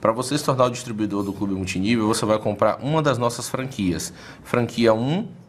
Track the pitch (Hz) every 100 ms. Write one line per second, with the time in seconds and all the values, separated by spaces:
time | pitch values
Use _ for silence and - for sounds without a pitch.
0 | 107 113 127 147 - 131 123 120 120 107
1 | 104 101 98 92 101 95 92 92 98 120
2 | 107 113 107 107 110 104 107 - 135 160
3 | 151 120 120 117 - 131 131 120 95 78
4 | - - - - - 123 117 - 113 110
5 | 127 180 233 -